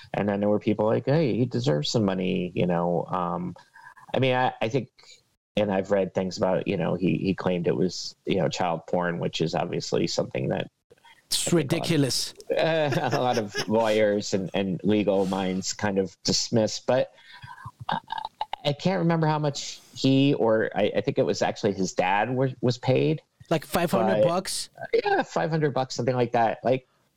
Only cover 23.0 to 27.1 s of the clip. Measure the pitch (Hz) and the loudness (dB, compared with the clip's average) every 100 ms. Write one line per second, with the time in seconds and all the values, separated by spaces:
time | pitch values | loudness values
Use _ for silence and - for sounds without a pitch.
23 | 147 156 - - - 165 - 185 170 - | 2 0 -6 -12 -4 -4 0 0 2 2
24 | 110 107 107 180 196 - - - - 453 | 2 4 4 2 -4 -6 -8 -12 -2 0
25 | 403 392 - - 165 156 151 127 127 - | 2 0 0 -2 0 0 0 0 -4 -2
26 | 123 127 120 120 113 - 113 131 - _ | 0 0 2 2 2 2 0 0 -2 _
27 | _ | _